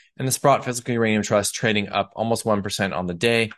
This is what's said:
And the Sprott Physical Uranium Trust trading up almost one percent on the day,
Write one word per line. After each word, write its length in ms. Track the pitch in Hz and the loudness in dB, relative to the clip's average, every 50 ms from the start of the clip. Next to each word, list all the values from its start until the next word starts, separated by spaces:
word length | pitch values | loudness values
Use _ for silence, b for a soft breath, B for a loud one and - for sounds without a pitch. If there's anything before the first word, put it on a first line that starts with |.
| B B B - | B B B -6
And 80 | 131 | -4
the 40 | 131 | -4
Sprott 340 | - - - 143 131 107 - | -2 2 4 4 4 4 2
Physical 300 | 127 120 120 - 123 120 | -4 -6 -6 -4 -2 0
Uranium 260 | 117 113 110 107 107 | 2 2 2 2 2
Trust 320 | 101 - 113 104 104 - - | 2 2 2 2 2 0 -4
trading 360 | - - 113 104 107 101 90 | -2 0 0 2 0 -2 -2
up 220 | - 101 95 - - | -2 -2 -4 -4 -4
almost 280 | - 110 113 113 - - | -4 -2 -2 -2 -2 0
one 200 | 113 104 101 95 | 0 0 0 -2
percent 280 | 101 - - 101 92 | -4 -4 -2 -2 -2
on 140 | 71 87 90 | -2 -4 -4
the 80 | 90 87 | -4 -4
day, 380 | 85 117 117 117 113 113 107 B | 0 0 2 2 2 0 -2 B